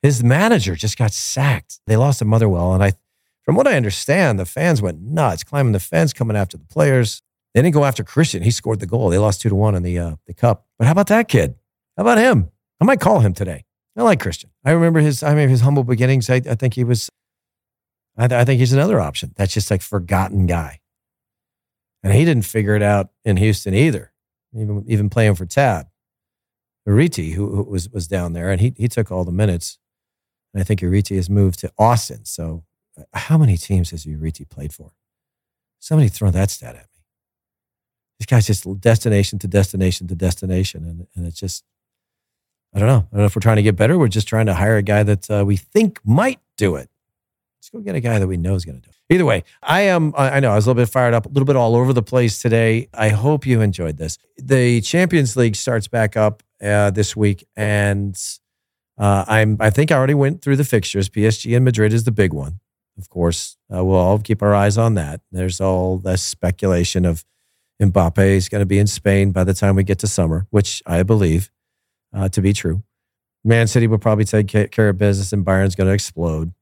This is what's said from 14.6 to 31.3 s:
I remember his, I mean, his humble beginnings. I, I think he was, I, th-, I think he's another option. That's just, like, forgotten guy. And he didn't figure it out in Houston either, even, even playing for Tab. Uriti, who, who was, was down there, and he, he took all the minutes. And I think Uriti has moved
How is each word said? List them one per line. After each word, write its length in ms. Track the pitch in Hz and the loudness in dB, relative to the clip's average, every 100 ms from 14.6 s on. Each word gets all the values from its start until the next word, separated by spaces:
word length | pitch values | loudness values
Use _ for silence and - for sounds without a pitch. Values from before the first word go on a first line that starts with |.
| 135 | 0
I 60 | |
remember 280 | 165 170 160 | 2 2 4
his, 240 | 151 131 | 2 0
I 100 | 151 | 0
mean, 140 | 151 139 | 2 4
his 140 | 127 | 4
humble 240 | 123 143 120 | 4 2 0
beginnings. 440 | 117 127 135 117 | 0 2 0 2
I, 60 | 127 | -2
I 200 | 123 117 | 0 -2
think 180 | 127 | -2
he 100 | 120 | -2
was, 260 | 120 117 - _ _ _ _ _ _ _ _ _ _ - | -2 -2 -4 _ _ _ _ _ _ _ _ _ _ -4
I, 100 | 120 | 0
th-, 120 | 123 | 2
I 40 | |
think 160 | 120 127 | 2 2
he's 140 | 127 | 2
another 260 | 135 170 185 | 2 2 0
option. 320 | 78 - - - | -2 -6 -12 -4
That's 160 | 98 | -4
just, 180 | - 95 | -2 -2
like, 100 | 98 | -4
forgotten 680 | - 101 85 95 95 101 90 | -4 -8 -2 -2 -2 0 0
guy. 340 | 85 73 69 _ _ _ _ _ _ _ _ _ _ _ _ | -2 -6 -14 _ _ _ _ _ _ _ _ _ _ _ _
And 100 | 95 | 0
he 120 | 107 170 | 2 4
didn't 180 | 135 | 2
figure 320 | 95 110 104 104 | 0 -2 0 2
it 80 | |
out 280 | 101 101 95 _ | 2 2 -2 _
in 140 | - 92 | -2 2
Houston 360 | 107 101 - | 2 0 -2
either, 380 | 95 156 104 - _ _ _ _ | 2 2 0 -10 _ _ _ _
even, 300 | 113 107 104 104 | -10 -6 -6 -2
even 240 | 110 104 | 0 0
playing 260 | 117 107 90 | 2 2 2
for 100 | 90 | -2
Tab. 420 | - 139 90 - _ _ _ _ _ _ _ _ _ - | 0 2 0 -8 _ _ _ _ _ _ _ _ _ 0
Uriti, 480 | 104 165 - 80 | 2 2 -2 -6
who, 220 | 82 101 98 | -6 -4 -6
who 80 | |
was, 260 | 98 95 87 | -6 -6 -6
was 180 | 104 82 | -8 -6
down 260 | 95 87 | -4 -4
there, 180 | 85 87 | -6 -4
and 80 | 95 | 0
he, 140 | 117 127 | -2 -2
he 120 | 117 | -4
took 220 | - 107 | -2 -4
all 120 | 92 | -4
the 80 | 90 | -4
minutes. 480 | 87 107 87 - - _ _ _ _ _ _ _ | -2 0 -2 -6 -18 _ _ _ _ _ _ _
And 60 | 98 | -6
I 60 | 92 | -2
think 160 | 101 | -2
Uriti 340 | 90 95 98 98 | 0 0 0 -4
has 140 | |
moved 300 | 87 | -2